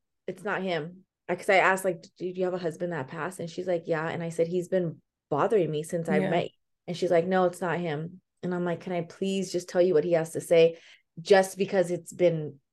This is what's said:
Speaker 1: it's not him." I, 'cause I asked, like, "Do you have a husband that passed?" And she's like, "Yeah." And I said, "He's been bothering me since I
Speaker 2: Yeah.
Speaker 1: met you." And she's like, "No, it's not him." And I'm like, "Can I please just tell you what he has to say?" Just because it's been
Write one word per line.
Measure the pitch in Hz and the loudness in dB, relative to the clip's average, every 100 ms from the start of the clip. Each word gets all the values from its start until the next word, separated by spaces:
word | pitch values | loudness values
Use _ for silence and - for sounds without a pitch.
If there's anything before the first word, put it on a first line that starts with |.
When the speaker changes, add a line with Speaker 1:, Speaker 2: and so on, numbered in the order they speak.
| _ _ - | _ _ -12
Speaker 1:
it's | 180 | -10
not | 202 175 | -6 -4
him." | 190 170 156 185 _ _ - | -2 -4 -4 -12 _ _ -8
I, | 175 | -4
'cause | - | 2
I | 190 | 4
asked, | 165 190 190 | 6 2 0
like, | 170 - _ | -4 -10 _
"Do | 180 | -8
you | 180 180 | -4 -4
have | 180 | -2
a | |
husband | 175 160 175 | -6 -4 -6
that | 165 131 | -6 -8
passed?" | 170 156 185 | -8 -8 -8
And | 170 | -10
she's | - 180 | -8 -4
like, | 175 170 | -4 0
"Yeah." | 160 160 | -2 -2
And | - | -4
I | 165 | -4
said, | 165 165 | -2 0
"He's | 180 175 | 0 0
been | 190 170 - _ _ _ | 0 0 -4 _ _ _
bothering | 143 175 220 156 | 0 2 2 2
me | 151 | -2
since | 160 175 165 | -4 -6 0
I | 151 | 0
Speaker 2:
Yeah. | - | 2
Speaker 1:
met | 165 - | 0 -2
you." | - _ _ - | -8 _ _ -10
And | 175 | -4
she's | 180 | 2
like, | 175 180 | 2 4
"No, | 185 180 | 2 2
it's | 175 | 0
not | 180 165 | -4 -2
him." | 175 147 165 185 _ _ | -4 -4 -8 -12 _ _
And | 175 180 | -6 -4
I'm | 175 | -2
like, | 170 | -4
"Can | 185 | -4
I | 175 | -6
please | 165 - 190 190 180 | -6 -6 -4 -2 -4
just | 175 180 | -6 -2
tell | 185 | 2
you | 180 | 4
what | 151 175 | 4 2
he | |
has | 165 165 | 2 0
to | - | -6
say?" | - 170 165 165 - - _ - | 2 6 6 4 -12 -20 _ -12
Just | 165 196 190 - | 4 6 6 -2
because | 190 196 170 | -2 0 0
it's | 175 - | -2 -8
been | - 175 160 151 139 _ | 0 2 2 -4 -12 _